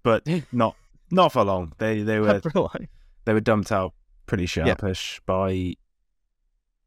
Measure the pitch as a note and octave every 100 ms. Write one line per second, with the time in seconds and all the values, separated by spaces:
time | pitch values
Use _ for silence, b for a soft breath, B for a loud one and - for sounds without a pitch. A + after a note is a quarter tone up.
0 | A#2+ A2 D3 F3 - B2 A2 - _ _
1 | - F3+ E3+ B2+ G2+ F#2+ E2+ - A2 A2
2 | G#2+ G#2+ G#2+ G2+ D#3+ F#3 - - - -
3 | - _ - A2 A2 G#2+ F#2 G2+ F#2 -
4 | _ _ - F#2+ F2+ E2+ D#2+ - G2 F#2
5 | - - - F#2+ F#2+ F#2+ F2+ - _ _
6 | _ _ _ _ _ _ _ _